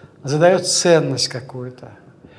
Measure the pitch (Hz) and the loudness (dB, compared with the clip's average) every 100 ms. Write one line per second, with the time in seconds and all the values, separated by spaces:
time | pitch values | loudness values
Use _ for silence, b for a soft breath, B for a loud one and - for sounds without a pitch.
0 | B B 135 151 175 185 - - 180 160 | B B -4 2 2 2 0 0 4 4
1 | 143 127 - 117 - 131 127 127 120 - | 2 -4 -6 -8 -14 -14 -14 -16 -20 -20
2 | - _ b | -20 _ b